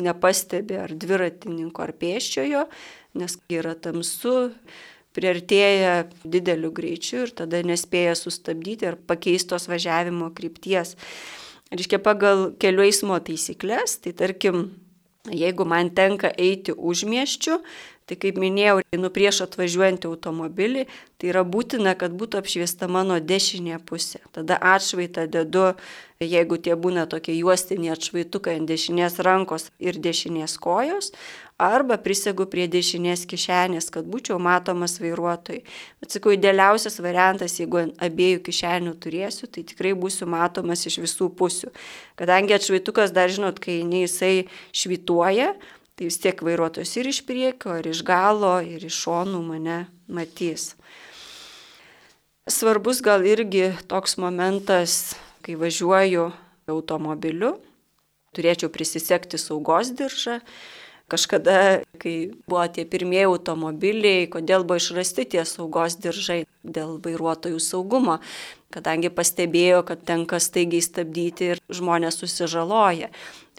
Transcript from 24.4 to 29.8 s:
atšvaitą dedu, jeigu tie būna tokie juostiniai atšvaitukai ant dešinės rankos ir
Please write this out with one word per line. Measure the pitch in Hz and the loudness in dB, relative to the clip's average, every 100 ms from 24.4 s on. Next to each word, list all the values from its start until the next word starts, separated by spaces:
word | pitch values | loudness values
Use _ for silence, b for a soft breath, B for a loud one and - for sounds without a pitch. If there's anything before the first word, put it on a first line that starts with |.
| 160 180 | -2 2
atšvaitą | 180 190 190 185 175 170 160 | 4 4 2 -4 -4 -4 -2
dedu, | 165 160 185 185 185 B B B - | -2 2 4 4 2 B B B -8
jeigu | 165 175 170 170 | 2 2 4 0
tie | 175 | 0
būna | 170 180 180 160 | 0 2 0 -2
tokie | 165 160 165 | -4 -4 0
juostiniai | 170 180 - 190 165 | 4 2 0 -4 -2
atšvaitukai | 160 - 175 170 196 175 165 | -4 -4 -6 -4 -4 -4 -2
ant | 160 | -2
dešinės | 160 - 175 175 175 | -2 0 0 0 2
rankos | 185 190 190 160 - | 4 4 2 -6 -8
ir | - | -6